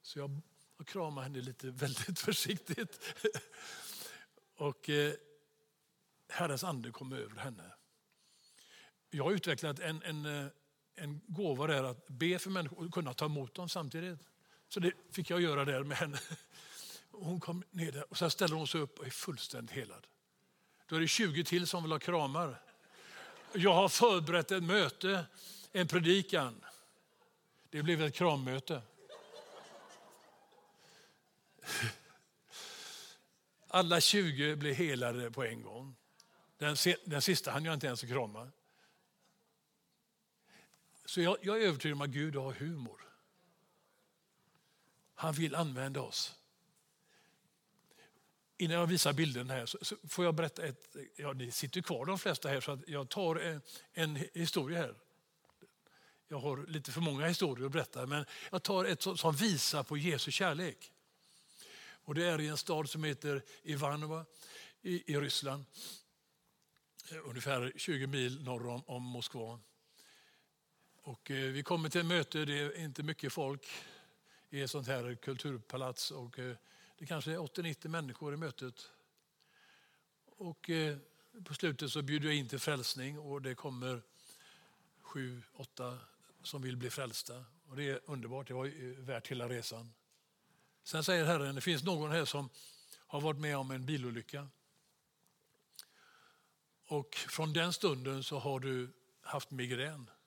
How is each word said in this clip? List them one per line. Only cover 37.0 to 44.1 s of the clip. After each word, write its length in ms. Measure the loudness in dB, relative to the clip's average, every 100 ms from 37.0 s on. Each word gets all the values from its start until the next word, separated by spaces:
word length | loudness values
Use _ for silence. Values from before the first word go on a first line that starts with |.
den 180 | 2 2
sista 280 | 4 4 4
hann 140 | 0
jag 100 | 0
inte 120 | 0 0
ens 140 | -2
krama. 500 | 0 0 0 -6 -14 -16 _ _ _ _ _ _ _ _ _ _ _ _ _ _ _ _ _ _ _ -20 -20 _ _ -18
Så 160 | -4 4
jag, 160 | 4 4
jag 200 | 2 4
är 40 | 4
övertygad 280 | 4 0
om 60 | 0
att 100 | 0
Gud 260 | 0 0 0
har 160 | -2
humor. 480 | -4 -6 -6 -8 -12 -20 -20 _ _ _ _ _ _ _ _ _